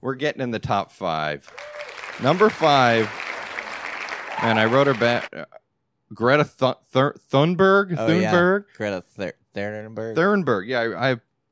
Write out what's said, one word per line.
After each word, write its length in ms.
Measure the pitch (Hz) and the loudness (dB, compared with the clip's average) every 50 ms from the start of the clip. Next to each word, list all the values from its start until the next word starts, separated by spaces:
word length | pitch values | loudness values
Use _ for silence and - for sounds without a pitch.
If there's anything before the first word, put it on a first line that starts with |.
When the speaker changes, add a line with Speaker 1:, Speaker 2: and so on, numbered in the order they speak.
Speaker 1:
We're 120 | - 127 135 | -8 -8 -6
getting 280 | 127 143 151 - 120 131 | -4 -4 -6 -4 -4 -6
in 80 | 120 | -6
the 80 | 113 104 | -6 -6
top 320 | - - 107 98 - - | -4 -2 -2 -2 -2 -6
five. 600 | - - 95 87 80 78 76 76 76 69 - - - - - - - - - - - - - - - - | -8 -6 -4 -4 -2 -2 -2 -4 -6 -8 -10 -18 -20 -18 -18 -16 -16 -16 -16 -16 -16 -16 -14 -14 -8 0
Number 280 | 117 135 165 185 214 214 | 0 2 4 4 4 2
five, 600 | - - 160 151 143 135 127 120 113 113 110 104 - - - - - - - - - - - - - - - - - - - - - - - - - - | 2 2 2 4 6 6 6 4 4 2 2 0 -4 -10 -10 -10 -10 -10 -12 -12 -12 -12 -12 -12 -12 -12 -12 -12 -12 -12 -10 -10 -10 -12 -10 -8 -4 0
and 180 | 117 117 110 110 | 0 2 4 4
I 60 | 110 | 4
wrote 220 | 113 123 135 139 | 4 4 4 4
her 60 | 139 131 | 2 2
back. 360 | 107 120 117 120 110 - - - | 2 2 0 0 -2 -4 -8 -12
Uh, 100 | - 76 - - - _ _ _ _ _ _ _ _ _ - 107 | -14 -14 -16 -18 -20 _ _ _ _ _ _ _ _ _ -18 -6
Greta 300 | 104 113 123 139 151 143 | 0 2 4 4 4 2
Th-, 300 | - - - 135 127 127 - _ _ | 0 -2 0 0 0 0 -4 _ _
Thur-, 260 | - 131 139 143 - - _ _ | 0 2 2 2 -2 -6 _ _
Thunberg? 640 | - 135 151 170 180 165 190 190 190 202 202 185 175 | 2 2 2 2 2 4 4 4 4 4 2 0 -2
Speaker 2:
Oh, 100 | - 113 | -2 0
yeah. 240 | 160 165 180 185 180 | 2 2 2 2 2
Speaker 1:
Thunberg? 340 | 185 175 175 180 190 208 202 _ _ | 2 2 4 2 0 0 -4 _ _
Speaker 2:
Greta 260 | - 107 104 98 90 | -8 -6 -4 -4 -6
Thur-, 320 | - _ _ - 98 - - _ _ _ - | -8 _ _ -10 -8 -8 -8 _ _ _ -8
Thunberg? 640 | 101 101 104 107 107 107 110 113 110 110 113 110 | -8 -8 -6 -8 -10 -14 -12 -10 -10 -8 -4 0
Speaker 1:
Thunberg. 520 | 156 175 202 208 196 165 139 110 95 95 | 0 2 2 2 2 2 0 0 0 -2
Yeah, 120 | 117 127 120 | -2 -2 -2
I, 240 | 117 113 95 82 123 | -2 -2 -2 -2 0
I 20 | 135 | 0
have 120 | 127 117 - _ _ _ _ _ | 0 -2 -6 _ _ _ _ _